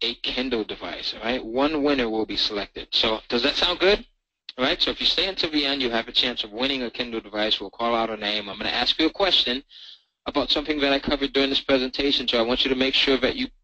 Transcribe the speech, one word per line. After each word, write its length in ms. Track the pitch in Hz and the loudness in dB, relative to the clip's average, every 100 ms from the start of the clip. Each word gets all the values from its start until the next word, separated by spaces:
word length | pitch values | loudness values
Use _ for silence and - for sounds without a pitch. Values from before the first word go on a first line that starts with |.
a 120 | 117 120 | -6 -6
Kindle 480 | - 123 131 117 | -6 -4 -2 -2
device, 500 | 101 - 90 87 - | -2 -8 -10 -8 -8
all 100 | 107 | -6
right? 200 | 110 127 | -4 -4
One 380 | 113 120 143 156 | -2 0 2 2
winner 260 | 143 139 117 | 2 2 0
will 180 | 110 104 | 0 -2
be 100 | 101 | -2
selected. 520 | - 104 95 - - | -2 -2 -6 -10 -2
So 280 | - 113 110 - | 0 0 -2 -2
does 140 | 120 | 0
that 140 | 123 - | 0 0
sound 240 | 175 175 | -2 4
good? 260 | 180 208 - _ _ _ - - | 4 4 0 _ _ _ -16 -2
All 80 | |
right, 160 | 131 175 | -2 0
so 100 | - | -2
if 100 | 117 | 0
you 60 | 127 | 0
stay 200 | - 190 | 2 -2
until 240 | 190 165 | -2 -2
the 160 | 151 139 | 0 0
end, 160 | 139 | 0
you 80 | 127 | 0
have 180 | 113 117 | 0 0
a 40 | |
chance 320 | - 127 120 | 0 0 -2
of 80 | 110 | -8
winning 300 | 107 131 135 | -2 -2 0
a 80 | 117 | -4
Kindle 300 | - 123 113 | -6 -6 -6
device. 400 | 101 104 107 - | -4 -2 0 -2
We'll 100 | 98 | -4
call 240 | - 117 | -2 0
out 160 | 117 113 | 2 0
a 60 | 107 | -2
name. 320 | 104 107 104 | -4 -4 -6
I'm 80 | 98 | -6
gonna 140 | 107 | -4
ask 280 | 117 123 - | 0 0 2
you 80 | 160 | 2
a 40 | |
question 520 | - 190 - - 131 - - - - _ _ - | 2 2 4 2 -2 -6 -20 -20 -20 _ _ -2
about 240 | 147 - | -2 2
something 300 | 160 151 151 | 0 0 0
that 120 | 139 | 2
I 60 | 139 | 2
covered 340 | - 143 139 | 0 -2 0
during 180 | 135 135 | 2 2
this 100 | 135 | 0
presentation, 680 | - 135 127 - 139 135 123 | 2 2 2 0 0 0 0
so 120 | 120 | 0
I 40 | |
want 220 | 113 127 | 2 2
you 60 | 135 | 2
to 40 | |
make 200 | 131 131 | 2 2
sure 240 | - - 131 | 4 4 4
that 180 | 123 - | 2 0
you 120 | 131 - | -6 -8